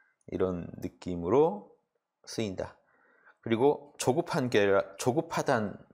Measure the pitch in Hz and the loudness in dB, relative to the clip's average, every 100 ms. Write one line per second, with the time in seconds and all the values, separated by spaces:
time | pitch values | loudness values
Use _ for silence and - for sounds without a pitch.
0 | _ _ - 90 92 90 80 - 90 - | _ _ -8 -2 -2 -2 -8 -10 -12 -10
1 | 92 87 85 131 160 - - _ _ _ | -8 -4 0 4 2 0 -12 _ _ _
2 | _ _ - - 107 90 - - _ _ | _ _ -14 -6 -6 -4 -10 -12 _ _
3 | _ _ _ _ 117 113 139 147 - - | _ _ _ _ -2 2 2 2 -4 -4
4 | - 143 - 170 123 113 101 98 - - | 0 0 0 -2 2 4 4 4 2 -4
5 | 127 139 160 - 147 123 101 - - | -2 0 -2 -4 0 0 -2 -8 -18